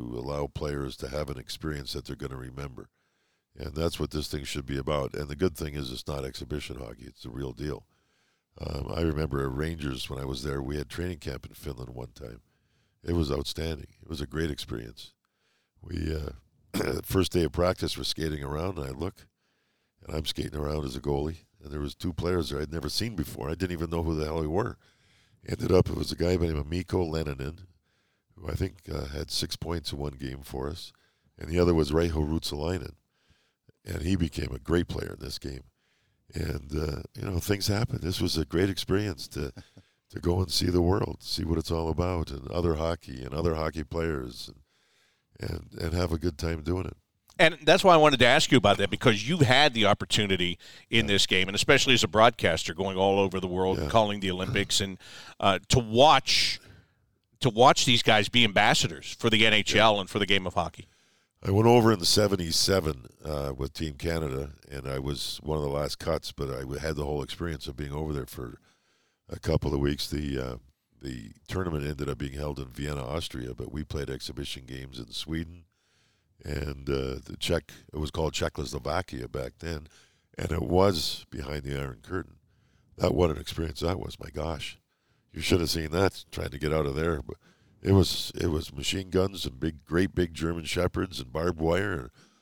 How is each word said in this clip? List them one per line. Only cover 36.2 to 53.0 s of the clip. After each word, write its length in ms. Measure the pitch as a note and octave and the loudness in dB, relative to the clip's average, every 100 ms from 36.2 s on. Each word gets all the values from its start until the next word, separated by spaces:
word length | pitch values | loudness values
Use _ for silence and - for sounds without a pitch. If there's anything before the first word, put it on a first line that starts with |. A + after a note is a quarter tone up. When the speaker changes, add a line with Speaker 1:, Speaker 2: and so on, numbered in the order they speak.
| _ | _
Speaker 1:
And, 380 | E2 D#2+ D2 C#2 D2+ | -6 -4 -4 -4 -4
uh, 260 | D#2 C#2+ - | -2 -4 -8
you 80 | - | -8
know, 160 | G2+ F2 | -4 -2
things 300 | - G2+ G2 | 0 0 2
happen. 320 | G2+ A#2+ - | 0 0 -2
This 180 | F2 - | -4 -2
was 160 | F#2 D#2+ | 0 0
a 80 | |
great 240 | D#2 E2 G2 | 0 2 2
experience 600 | F2+ - G2 G#2 C#2+ - | 0 0 0 0 -6 -8
to, 240 | - C#2+ - - - | -8 -8 -10 -20 -20
<laughs> 300 | - _ _ | -20 _ _
to 100 | - | -4
go 200 | D#2+ F2+ | 0 0
and 100 | F2+ | 0
see 160 | - F2+ | 0 2
the 160 | F2 | 4
world, 360 | F2 G2+ - - | 4 4 0 -6
see 240 | - - | -8 -4
what 120 | E2 E2 | 0 0
it's 120 | - | 0
all 180 | E2 D#2+ | -2 -2
about, 420 | D#2 F2+ F2 C#2+ | 0 0 0 -4
and 180 | C#2 C2 | -6 -6
other 240 | F2 E2+ | -2 0
hockey, 480 | D#2 E2 E2+ - B1+ | 2 0 -2 -8 -12
and 100 | B1+ | -8
other 220 | D2 E2+ | -2 0
hockey 300 | D#2+ D#2+ D#2+ | 0 -2 -4
players, 640 | D2 E2 E2 C#2+ B1 A#1 - - _ _ _ _ _ _ _ - | -6 -4 -2 -2 -6 -10 -16 -18 _ _ _ _ _ _ _ -12
and, 100 | - | -8
and, 300 | E2 D#2+ - | -8 -10 -6
and 140 | E2 | -2
have 180 | F2 F2 | 0 0
a 60 | E2 | 0
good 180 | E2+ D2+ | -2 -2
time 240 | E2 E2 | -4 -4
doing 240 | D2+ F#2 E2+ | -2 -4 -4
it. 100 | - _ _ _ - | -10 _ _ _ 4
Speaker 2:
And 200 | E3 E3+ | 4 4
that's 200 | D3+ F#3 | 4 6
why 80 | A3+ | 8
I 40 | E3 | 10
wanted 200 | D3+ C3 | 8 8
to 60 | B2 | 6
ask 240 | D3 - | 6 6
you 80 | C3 | 6
about 200 | G2+ G2 | 6 4
that, 120 | G2 | 2
because 380 | G#2 B2 G#2 A#2 | 2 2 2 0
you've 140 | F3 | 2
had 300 | C3 C3 D3+ | 6 6 6
the 120 | A#2 G2+ | 4 4
opportunity 720 | G#2 F#2+ - G#2 F#2 F2 E2+ - - - | 2 2 2 2 2 0 -4 -12 -20 0
in 140 | A2+ G#2+ | 2 4
Speaker 1:
Yeah. 60 | |
Speaker 2:
this 140 | G2 - | 4 4
game, 220 | F#2+ F#2 | 2 2
and 60 | |
especially 400 | G2+ - C3+ C#3 | 0 4 6 6
as 80 | A#2+ | 4
a 60 | G#2 | 4
broadcaster 640 | G#2+ A#2 - G2+ D#2+ - | 8 6 6 2 2 -2
going 220 | E2 F#2+ | -2 0
all 240 | F#2 | 4